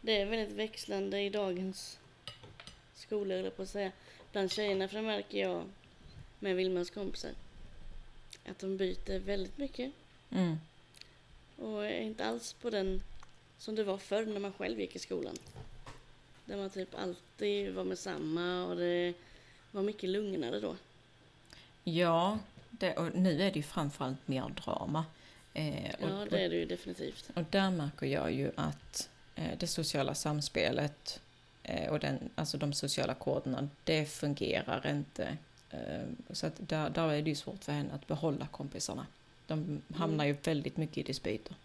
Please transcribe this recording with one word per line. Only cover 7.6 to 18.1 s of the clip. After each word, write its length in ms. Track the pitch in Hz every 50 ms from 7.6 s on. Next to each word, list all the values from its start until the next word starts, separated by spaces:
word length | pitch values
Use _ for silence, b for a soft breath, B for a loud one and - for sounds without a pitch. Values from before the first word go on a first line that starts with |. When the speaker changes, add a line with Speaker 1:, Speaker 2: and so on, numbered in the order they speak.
| - - - - - - - - - - - - - - - - - -
Speaker 1:
Att 100 | 190 -
de 180 | 190 190 190
byter 420 | 190 196 185 185 - - - 190 185
väldigt 380 | 190 202 202 196 185 190 -
mycket. 340 | - 285 269 - - 247 269 - - - - - - - -
Speaker 2:
Mm. 280 | - 190 185 170 160 156 160 - - - - - - - B B B B B B - - - - -
Speaker 1:
Och 280 | - - 220 214 208 208
är 140 | - 92 -
inte 240 | 226 214 220 214 -
alls 280 | 220 233 233 233 - -
på 160 | - - 240
den 320 | 220 202 190 190 190 185 - - - - - - - - - - -
som 180 | - - 220 220
det 80 | 214 214
var 140 | 196 190
förr 280 | 196 - - 196 214 226
när 140 | 220 208 196
man 140 | 202 196 190
själv 260 | - 190 190 226 220
gick 160 | 190 170 -
i 40 | 185
skolan. 360 | - - 190 170 - - - - - - - - - - - - - - - - - - - - - - - - -
Där 120 | - 202
man 120 | 202 196 190
typ 260 | - 190 185 - -
alltid 800 | - 196 180 175 - - - - - 208 202 202 202 202 196 185
var 100 | 190 185
med 160 | 185 190 175
samma 680 | - 190